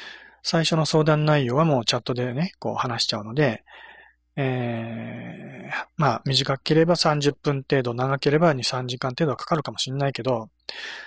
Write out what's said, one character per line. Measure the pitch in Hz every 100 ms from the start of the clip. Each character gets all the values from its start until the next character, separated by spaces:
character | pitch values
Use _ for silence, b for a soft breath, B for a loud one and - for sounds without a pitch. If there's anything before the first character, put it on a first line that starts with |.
| B B B B
最 | - 165
初 | 156 160
の | 151
相 | 160
談 | 151 151 151
内 | 147 123
容 | 135
は | 165
も | 131
う | 104
チ | 123
ャ |
ッ |
ト | -
で | 123 123
ね、 | 123 180 -
こ | 113
う | 110
話 | 131 117
し | -
ち |
ゃ | 110
う |
の | 107
で、 | 135 139 107 B B B B B B _ -
え | 135 127 120 117 113 113 113 117 - - - - -
ー、 | - - -
ま | 143 117
あ、 | 135
短 | 131 139 135
け | - 156
れ | 165
ば | 165
三 | 160 147
十 | 143
分 | - 151 139 -
程 | 139
度、 | 120
長 | 120 131 135
け | 143
れ | 151
ば | 170
二、 | 131
三 | - 127 123
時 | 123
間 | 131
程 | 127 160
度 |
は | 120
か | -
か | 160
る |
か | 131
も | 110
し | 131
れ | 135
な | 139
い |
け | 131
ど、 | 131 117 110 _ - B B B